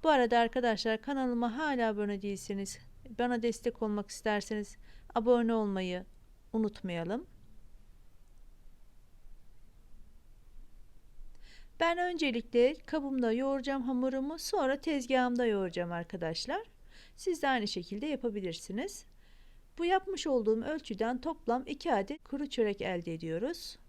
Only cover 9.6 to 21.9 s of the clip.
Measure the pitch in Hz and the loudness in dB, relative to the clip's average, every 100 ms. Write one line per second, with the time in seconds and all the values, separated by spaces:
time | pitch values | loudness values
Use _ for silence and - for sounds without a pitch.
9.6 | - - - - - - - - - - | -18 -20 -18 -18 -16 -18 -20 -20 -16 -14
10.6 | - - - - - - - - - - | -14 -16 -18 -18 -18 -12 -12 -12 -16 -16
11.6 | - - 330 339 359 349 294 233 226 240 | -16 2 2 4 0 2 2 2 2 6
12.6 | 247 311 - 311 277 269 233 233 269 277 | 6 4 -2 -2 0 2 2 2 2 0
13.6 | 254 277 247 254 262 262 269 320 - 403 | 0 0 0 2 2 0 -2 -4 -2 2
14.6 | 269 277 320 285 247 262 247 240 240 208 | 2 2 0 0 2 4 4 4 2 2
15.6 | 185 175 175 175 170 185 165 165 - 339 | 0 -2 -2 -4 -6 -4 -2 -2 -2 -4
16.6 | 453 - - - - - - 330 277 262 | -4 -16 -20 -20 -20 -6 -2 0 2 2
17.6 | 208 - 170 202 294 269 240 208 185 165 | 0 -4 -6 -6 -4 -2 -2 -2 -4 -6
18.6 | - 196 359 - - - - - - - | -6 -4 -4 -8 -18 -20 -20 -20 -20 -20
19.6 | - - 339 381 381 381 320 254 214 226 | -20 -4 2 2 2 -4 2 2 4 2
20.6 | 233 311 - 202 220 254 302 320 - 240 | 2 -4 -4 -2 0 0 -2 -4 0 -2
21.6 | 262 294 339 | -2 -6 0